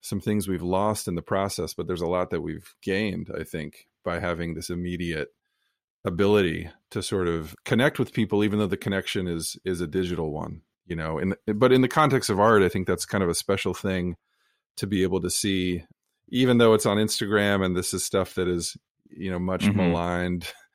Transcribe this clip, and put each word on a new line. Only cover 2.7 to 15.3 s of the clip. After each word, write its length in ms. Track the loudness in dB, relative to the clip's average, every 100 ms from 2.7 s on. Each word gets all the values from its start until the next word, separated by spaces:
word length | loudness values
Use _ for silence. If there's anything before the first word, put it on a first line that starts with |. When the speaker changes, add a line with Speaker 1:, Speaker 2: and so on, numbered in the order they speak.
| _
Speaker 1:
gained, 480 | -4 -2 -2 -4 -8 -10
I 60 |
think, 420 | -8 -8 -10 -14 _ _
by 140 | -6 -4
having 360 | -4 -4 -4
this 140 | -6 -6
immediate 600 | -6 -6 -6 -4 -4 -6 _ _ _ _ _ _ _
ability 640 | -4 2 4 6 4 0 -8 -14 _
to 120 | -8
sort 260 | -4 -2 0
of 260 | -2 -4 -10
connect 340 | -2 2 2 2
with 140 | -2
people, 300 | -2 0 2
even 160 | 2 2
though 80 | 0
the 100 | -2
connection 520 | -4 -4 -4 -4 -4
is, 300 | -4 -6 -8
is 160 | -4 -4
a 60 | -2
digital 440 | -2 -2 -2 -4
one, 300 | -6 -8 -12 -18 _ -10
you 100 | -8
know, 220 | -4 -4
in, 160 | -2 -4 -4
but 180 | 2 6
in 100 | 6
the 60 | 4
context 420 | 4 4 2 0
of 100 | 4
art, 220 | 6 6
I 60 | 6
think 180 | 2 -2
that's 180 | -2
kind 180 | -2 -2
of 60 | 0
a 60 |
special 400 | -2 -2 -2 -2
thing 420 | -4 -2 -2 -2 -6 _ _ _ _ _ -10
to 80 | -2
be 160 | 2
able 180 | 2 2
to 100 | 0